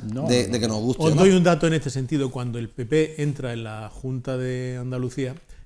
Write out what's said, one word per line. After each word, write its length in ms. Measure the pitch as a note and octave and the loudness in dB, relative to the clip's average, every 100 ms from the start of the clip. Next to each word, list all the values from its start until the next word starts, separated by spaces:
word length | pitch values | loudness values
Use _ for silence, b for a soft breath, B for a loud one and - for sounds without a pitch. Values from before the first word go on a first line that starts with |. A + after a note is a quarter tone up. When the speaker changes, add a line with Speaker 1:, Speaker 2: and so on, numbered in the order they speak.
| A2 | -8
Speaker 1:
No, 160 | A#2 D#3 | -4 2
Speaker 2:
de, 180 | B2 - | 2 2
Speaker 1:
no, 60 | |
Speaker 2:
de 80 | A#2 | 0
que 80 | A2+ | 0
nos 120 | G#2+ | 0
guste 220 | A2+ A#2+ | -2 2
Speaker 3:
Os 100 | D#3+ | 4
Speaker 2:
o 20 | |
no. 60 | D3+ | 6
Speaker 3:
doy 80 | F#3+ | 8
un 120 | F#3 | 8
dato 240 | F3 E3+ E3 | 6 4 2
en 80 | |
este 160 | D#3+ C3+ | 0 -2
sentido. 400 | C3+ B2+ D3+ C3+ | -4 -2 -2 -2
Cuando 280 | B2 B2 A#2+ | -4 -6 -6
el 100 | A2+ | -8
P 160 | - A2+ | -8 0
P 360 | D#3 D#3 D#3 | 2 2 0
entra 300 | D3 C3+ C3 | -4 -4 -6
en 120 | A#2 | -6
la 260 | A2+ G#2+ G#2+ | -8 -10 -12
Junta 460 | - C3 C3 B2 B2+ | -10 -8 -6 -4 -4
de 400 | B2+ B2+ B2+ B2+ | -4 -4 -6 -6
Andalucía, 540 | B2+ B2+ B2+ B2+ B2+ C3 - b | -6 -4 -4 -4 -6 -8 -16 b